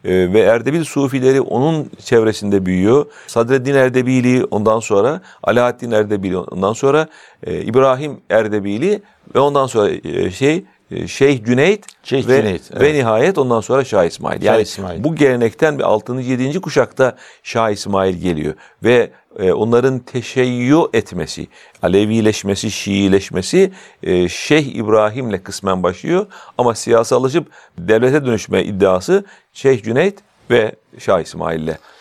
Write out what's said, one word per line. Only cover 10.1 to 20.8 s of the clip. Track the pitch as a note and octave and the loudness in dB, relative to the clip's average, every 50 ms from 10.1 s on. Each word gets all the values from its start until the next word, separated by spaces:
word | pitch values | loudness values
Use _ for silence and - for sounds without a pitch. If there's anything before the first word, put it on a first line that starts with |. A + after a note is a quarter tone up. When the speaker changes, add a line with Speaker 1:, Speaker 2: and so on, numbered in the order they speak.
| D2+ F2+ F#2 F#2 | -4 -4 -4 -4
Speaker 1:
şey, | F#2 - C3 C#3+ D#3 F3+ F#3 _ _ _ _ _ | -4 -2 0 0 0 0 -6 _ _ _ _ _
e, | - - E2+ | -10 -10 -8
Şeyh | F2 - - C3+ C#3+ C#3+ B2 G#2+ | -8 0 2 2 2 2 0 0
Cüneyt | A#2 B2 B2+ C#3+ F3+ G#3+ G#3+ - - _ _ _ | 0 2 2 2 2 0 -2 -4 -20 _ _ _
Speaker 2:
Şeyh | - B2+ C3+ G#2+ | -4 -4 -2 2
Speaker 1:
ve, | A2+ C3 C#3 | 2 2 2
Speaker 2:
Cüneyt, | A2 G#2 F#2 E2 - - | 2 0 -4 -4 -8 -12
Speaker 1:
ve | - G2+ B2 | -2 0 2
Speaker 2:
evet. | D3 D#3 | 2 2
Speaker 1:
nihayet | D3 B2 A2+ A2 A2 C3+ F3+ F#3+ | 2 0 2 2 2 2 2 2
ondan | D3+ C3+ B2+ A#2 A2+ | 0 0 0 0 -2
sonra | G2 - B2 C3+ C3+ | 0 0 0 0 0
Şah | - A2 G2 F2 | 2 2 2 2
İsmail. | E2 - - - D#2 - - | 0 -2 -6 -8 -8 -6 -2
Speaker 2:
Şah | - | 0
Speaker 1:
Yani | G#2 A2 A2+ | 2 2 2
Speaker 2:
İsmail. | G#2+ - - - G2 F#2 E2+ E2 A2+ | 0 -2 -6 -12 -10 -10 -10 -6 -4
Speaker 1:
bu | D#3 E3 | -4 0
gelenekten | C#3+ D3 C3+ B2+ A#2+ A#2 A2 - - D#3+ D#3+ D3 C3+ | 2 2 2 4 2 0 -2 0 0 -2 0 0 0
bir | - | 0
altıncı, | F2+ G#2 G#2+ - - B2 C3 B2+ B2 | 0 0 0 -2 -6 -8 -6 -4 -4
yedinci | C3 A#2+ B2+ C3+ D3+ F#3 | -4 -2 -2 -4 -4 -6
kuşakta | F#3 E3 - D3 A#2+ - - - C3 B2 A#2 _ - - - _ _ | -8 -2 0 0 0 0 0 0 0 0 0 _ -20 -20 -20 _ _
Şah | - - A#2 A2+ A2 | -6 -2 0 0 0
İsmail | G#2 G2+ - G2+ G2+ F#2+ F#2+ F#2+ F2+ | -2 -4 -6 -2 0 0 0 0 -2
geliyor | F2 E2 F#2 E2+ D2+ D2+ D2+ D2+ - - _ _ _ - | -2 -2 -2 -2 -2 -4 -6 -8 -10 -18 _ _ _ 2
ve, | A2 B2 A#2+ G#2+ - - _ _ _ - - | 2 4 4 2 0 -6 _ _ _ -8 -2
e, | F#2+ F#2 | 0 0
onların | E2+ - G#2+ A#2 A#2 A#2+ B2 C3+ C3+ B2 | 2 2 0 2 2 2 2 2 -2 -2
teşeyyü | B2 - - B2 A2+ - - C3 B2+ B2+ B2 B2 B2 B2+ D3 E3 | -8 -8 -10 -10 -10 -6 -2 -2 -2 0 -2 -2 2 2 4 4